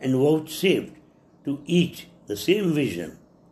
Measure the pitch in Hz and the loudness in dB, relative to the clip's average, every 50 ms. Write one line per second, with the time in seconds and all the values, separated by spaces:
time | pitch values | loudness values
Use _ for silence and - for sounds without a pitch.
0 | - 131 131 127 131 143 156 156 156 - - - 185 196 160 107 98 - - - | -2 0 2 2 4 4 2 2 0 -6 -6 -2 0 2 2 0 -2 -6 -12 -20
1 | - _ _ _ _ _ _ _ - 139 143 143 - - 165 175 175 175 - - | -20 _ _ _ _ _ _ _ -8 -8 -8 -6 -4 0 2 2 2 2 -2 -10
2 | - - - - - - 104 104 - 175 190 214 202 175 151 151 139 107 90 85 | -18 -20 -20 -18 -12 -10 -8 -2 0 2 2 2 2 0 0 0 0 -2 -2 -6
3 | 85 - - - - _ _ _ _ _ | -8 -10 -12 -18 -20 _ _ _ _ _